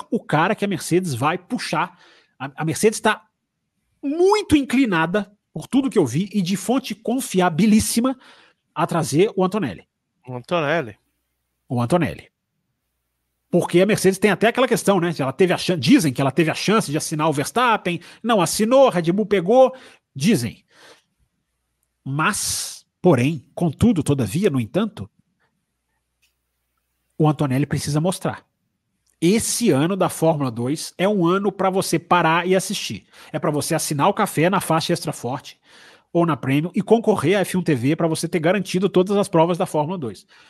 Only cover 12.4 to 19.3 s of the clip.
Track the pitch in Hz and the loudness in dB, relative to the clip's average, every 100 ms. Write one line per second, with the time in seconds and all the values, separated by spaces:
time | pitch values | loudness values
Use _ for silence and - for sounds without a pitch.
12.4 | _ _ _ _ _ _ _ _ _ _ | _ _ _ _ _ _ _ _ _ _
13.4 | - 180 - 175 196 196 196 190 214 175 | -2 -2 2 2 2 2 2 2 0 2
14.4 | 220 240 247 220 - 196 175 156 131 - | 0 2 0 0 2 0 0 -4 -4 2
15.4 | 180 160 - 175 123 269 156 123 135 175 | 2 2 -2 -2 4 4 4 0 -2 2
16.4 | 160 - - 214 139 147 - 151 160 143 | 0 0 0 0 0 -4 -4 -2 0 0
17.4 | 131 233 247 208 180 170 - - 226 220 | -2 0 2 0 -2 -6 -10 -10 0 2
18.4 | 165 - 220 262 254 180 165 196 208 | 2 0 2 6 6 4 0 0 2